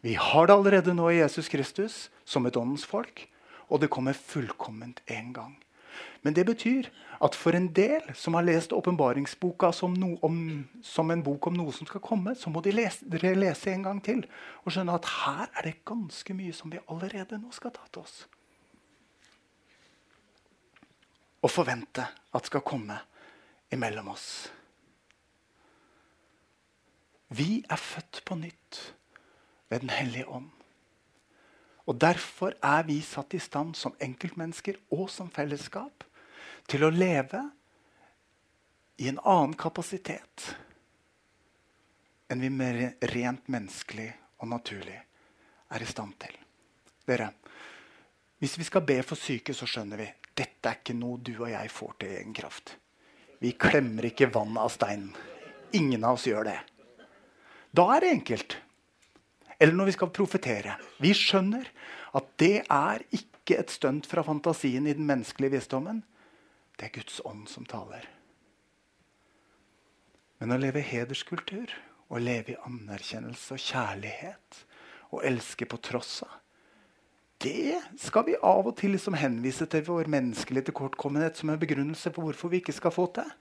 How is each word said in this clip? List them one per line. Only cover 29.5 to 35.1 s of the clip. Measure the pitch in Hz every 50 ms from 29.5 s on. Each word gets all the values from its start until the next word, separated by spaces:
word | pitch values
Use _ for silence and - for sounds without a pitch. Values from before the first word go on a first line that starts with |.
| _ _ _ _
ved | 110 120
Den | 135 127
hellige | - - 139 123 117 127 131 -
ånd. | 120 127 135 160 - _ - _ _ _ _ _ _ _ _ _ _ _ _ _ _ _ _ _ _ _ _ _ _ _ _ -
Og | 131 120
derfor | 160 165 175 - - - - - 190 190 - - -
er | 139 143 156 165
vi | 160 147 147
satt | 156 - - 151 139 - -
i | 170 -
stand | - - 143 151 165 160
som | - - 131 - _
enkeltmennesker | 147 131 127 - - 170 - 175 165 165 165 - - 202 196 - _ _ -
og | 156 190 196